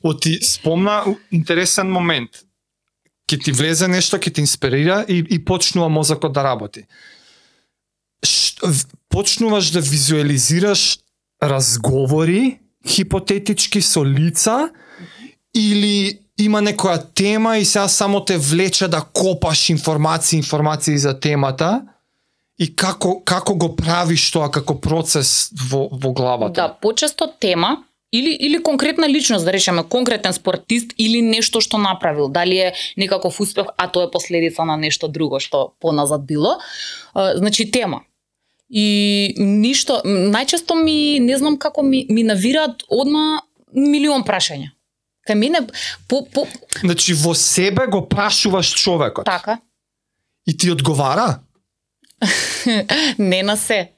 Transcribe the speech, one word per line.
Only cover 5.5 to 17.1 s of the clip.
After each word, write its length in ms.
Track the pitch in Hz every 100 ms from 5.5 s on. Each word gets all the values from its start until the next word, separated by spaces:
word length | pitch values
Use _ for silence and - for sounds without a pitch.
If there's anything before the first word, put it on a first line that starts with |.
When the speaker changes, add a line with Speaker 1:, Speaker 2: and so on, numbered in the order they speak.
| 185 - 185 165
Speaker 1:
мозокот 440 | 156 151 151 156
да 120 | 139
работи. 400 | 139 120 104 - 107 - - - _ _ _ _ _ _ _ _ _ _
Ш-, 320 | - - - -
в-, 240 | 185 139 - - _
почнуваш 640 | 170 202 - 226 214 170
да 100 | 170
визуализираш 1200 | 139 147 135 156 147 139 - 165 202 196 - - _ _ _ _
разговори, 1160 | 147 135 131 120 123 135 131 151 160 190 254 262 _ _
хипотетички, 960 | - - 196 190 190 202 202 208 - 208
со 220 | - -
лица, 680 | 139 135 165 160 - 240 320 - - - 175 - 240 _ _
или 680 | 226 214 208 208 202 196 202 _ -
има 220 | 208 214
некоја 380 | 208 208 190 170 -